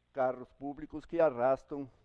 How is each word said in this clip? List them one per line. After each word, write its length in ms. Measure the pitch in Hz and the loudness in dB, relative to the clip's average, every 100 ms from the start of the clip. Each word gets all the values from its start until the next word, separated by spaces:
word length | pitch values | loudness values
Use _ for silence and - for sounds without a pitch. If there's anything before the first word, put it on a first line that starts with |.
| _ | _
carros 400 | - 131 123 123 | -2 -2 -2 -12
públicos 540 | - 139 135 107 156 - | -14 -12 -12 -12 -14 -4
que 120 | 165 | 4
arrastam 680 | 160 123 123 135 - 143 135 _ | 4 4 2 2 -2 -10 -10 _